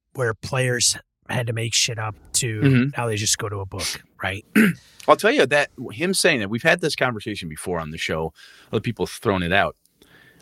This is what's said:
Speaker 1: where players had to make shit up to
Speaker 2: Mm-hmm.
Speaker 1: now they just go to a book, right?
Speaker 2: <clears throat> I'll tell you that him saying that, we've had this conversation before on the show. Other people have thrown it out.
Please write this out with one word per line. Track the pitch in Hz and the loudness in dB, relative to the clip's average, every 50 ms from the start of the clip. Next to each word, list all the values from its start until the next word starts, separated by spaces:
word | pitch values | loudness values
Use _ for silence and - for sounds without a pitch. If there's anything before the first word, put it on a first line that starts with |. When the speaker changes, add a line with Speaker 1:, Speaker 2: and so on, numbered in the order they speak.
| _ _ - | _ _ -6
Speaker 1:
where | - 127 113 107 | -4 -2 -2 -4
players | - - - - 131 127 127 123 120 117 - - - - _ _ _ _ - | -4 -8 -6 -2 0 0 0 0 0 0 0 0 -2 -8 _ _ _ _ -6
had | - 120 120 113 | -4 -4 -2 -2
to | 117 | -4
make | 113 113 117 - | -4 -4 -2 0
shit | - - - 117 110 | 0 0 0 -2 -4
up | 110 110 104 - - - - | -6 -8 -8 -10 -10 -4 -2
to | - - 120 110 214 | -2 0 0 0 2
Speaker 2:
Mm-hmm. | 151 139 135 123 127 143 139 - | 4 4 6 6 4 2 0 -2
Speaker 1:
now | 120 117 | -2 -2
they | 110 | -2
just | 104 110 104 - - | -2 0 0 -2 -2
go | - 101 | -2 -6
to | 101 101 | -6 -6
a | 98 | -8
book, | 95 - 95 90 - - - - _ _ - | -8 -8 -6 -6 -6 -6 -8 -12 _ _ -6
right? | - 95 95 101 - _ - 220 220 196 143 | -6 -6 -6 -6 -6 _ 2 4 4 4 2
Speaker 2:
<clears throat> | - - - - - - - | -2 -8 -20 -20 -4 4 4
I'll | 151 | 4
tell | 151 - 214 | 6 6 2
you | 277 294 151 | 4 4 4
that | 123 143 147 143 - _ - 127 - | 4 4 2 2 0 _ -12 -12 -10
him | 110 107 160 185 196 | -6 -4 -2 0 0
saying | - - 185 160 123 | 2 2 2 2 2
that, | 101 95 | 0 -2
we've | 110 120 - | -4 0 2
had | 165 165 180 | 2 2 2
this | - 156 - | 2 -2 0
conversation | - 139 127 120 107 - 113 104 - 92 82 | 0 0 -2 -2 -4 -6 -8 -8 -8 -8 -10
before | 78 80 - 95 87 82 | -10 -8 -6 -4 -4 -4
on | 80 76 | -4 -6
the | 78 80 | -8 -8
show. | - - 90 80 80 80 - _ - - - - - - | -4 -4 -2 -2 -4 -4 -8 _ -20 -20 -20 -20 -12 -4
Other | - 113 | -4 -4
people | - 123 113 - 90 | -2 -2 -4 -4 -4
have | - - | -6 -6
thrown | - - 117 98 92 90 | -4 0 0 0 2 2
it | 85 90 | 2 2
out. | 98 92 78 - _ _ _ _ _ _ _ - - - - _ _ | 2 2 2 -2 _ _ _ _ _ _ _ -20 -20 -20 -20 _ _